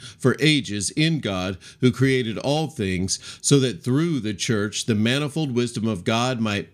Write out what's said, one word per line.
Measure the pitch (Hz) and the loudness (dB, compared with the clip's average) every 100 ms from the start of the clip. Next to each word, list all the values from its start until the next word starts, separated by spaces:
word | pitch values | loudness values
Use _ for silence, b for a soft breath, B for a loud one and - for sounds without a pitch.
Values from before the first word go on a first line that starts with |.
| B B | B B
for | 127 - | 0 4
ages | 156 147 - 104 - | 4 2 0 -4 -4
in | 151 156 156 | 0 0 0
God, | 107 92 92 95 B B | -2 -2 -4 -6 B B
who | 127 | 2
created | 120 135 131 113 92 | 4 2 2 -2 -4
all | - 151 160 | -2 0 -2
things, | - 95 90 95 - B B | -2 -2 0 -2 -4 B B
so | - 143 | 4 4
that | 127 85 | 4 -2
through | 123 135 175 143 | -2 0 0 -2
the | 107 | -4
church | 98 - 107 104 - - | -6 -2 0 -2 -4 0
the | 107 | 2
manifold | 113 139 147 160 147 | 2 2 -2 -2 -2
wisdom | 120 120 113 110 | 0 -2 -2 -2
of | 95 92 | -2 -2
God | 113 123 123 | 0 0 0
might | 107 101 - | 0 -2 -4